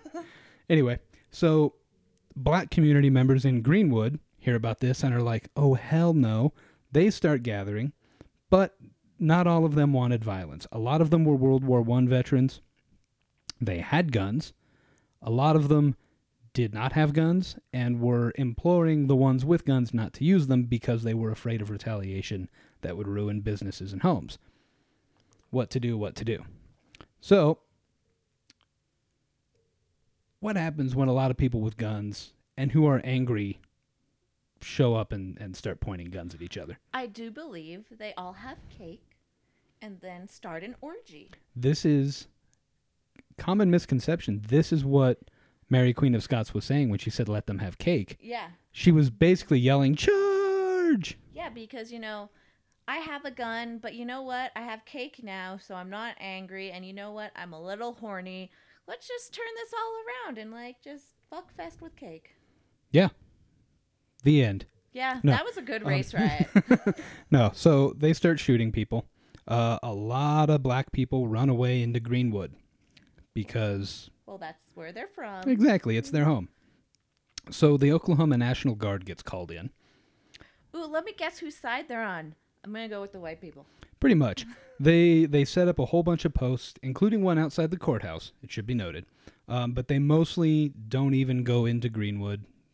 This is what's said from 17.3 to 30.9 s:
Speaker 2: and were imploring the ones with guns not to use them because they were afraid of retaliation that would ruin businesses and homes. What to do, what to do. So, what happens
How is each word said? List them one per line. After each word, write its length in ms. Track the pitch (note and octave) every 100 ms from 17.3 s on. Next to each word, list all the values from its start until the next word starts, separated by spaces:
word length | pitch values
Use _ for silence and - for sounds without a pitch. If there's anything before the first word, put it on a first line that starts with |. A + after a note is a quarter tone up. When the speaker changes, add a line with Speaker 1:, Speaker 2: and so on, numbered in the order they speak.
| F3+ F3+ - _
Speaker 2:
and 280 | B2+ A#2+ A#2+
were 320 | A#2+ A#2+ A#2+
imploring 720 | - C3 A2+ E3+ F3 E3 D#3 C3+
the 80 |
ones 300 | C3+ C3+ C3
with 200 | C3+ E3+
guns 300 | - C3+ A#2+
not 180 | A#2 G#2+
to 100 | -
use 240 | D3 F#3+ C#3
them 160 | B2+
because 400 | A#2+ A#2+ - A#2
they 100 | A2+
were 160 | A2+ A2+
afraid 320 | A2 A#2+ A2+
of 80 | G#2
retaliation 800 | G#2 - G#2+ G2 F#2+ - G2 F#2 _ _ _
that 160 | - F2+
would 100 | G2+
ruin 340 | G2+ G#2 G#2
businesses 520 | G#2 G#2 G2 - F#2+
and 100 | G2
homes. 340 | F#3 C3+ - - _ _ _ _ _ _ _ _ _ _ _
What 200 | B2+ A#2+
to 80 | C3
do, 180 | A#2+ A2+
what 200 | G2+ -
to 80 |
do. 200 | A2+ A2 - - - _ _ _ - _
So, 400 | - G3 D3+ D#3+ _ _ _ _ _ _ _ _ _ _ _ _ _ _ _ _ _ _ _ _ _ _ _ _ _ _ _ _
what 160 | G#3 G3
happens 380 | E3 D3+ C3+